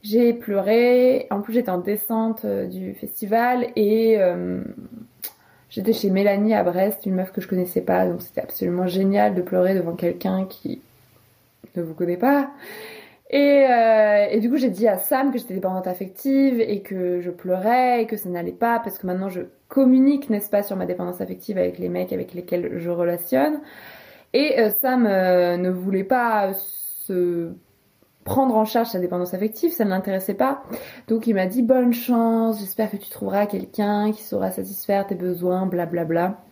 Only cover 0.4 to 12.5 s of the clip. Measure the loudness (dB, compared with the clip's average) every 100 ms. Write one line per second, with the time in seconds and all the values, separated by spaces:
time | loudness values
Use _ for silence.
0.4 | -2 -2 2 4 6 6 6 2 0 -6
1.4 | 0 -2 0 -4 -2 -4 -2 -2 -2 -4
2.4 | -4 -4 -4 -8 -10 -10 -14 -10 -2 0
3.4 | 2 0 -2 0 2 4 4 4 4 0
4.4 | -4 -6 -8 -14 -18 -20 -20 _ -18 _
5.4 | _ _ _ -4 0 0 2 2 2 2
6.4 | 2 2 2 2 0 -2 -4 -2 -4 -8
7.4 | -4 -2 0 -2 0 2 2 -2 -8 -10
8.4 | -8 -6 -4 0 0 2 2 4 4 2
9.4 | 0 2 2 2 -2 -2 -4 -2 -2 -2
10.4 | -4 -8 -10 -10 _ _ _ _ _ _
11.4 | _ _ -12 -8 -8 -4 -2 0 2 2
12.4 | 0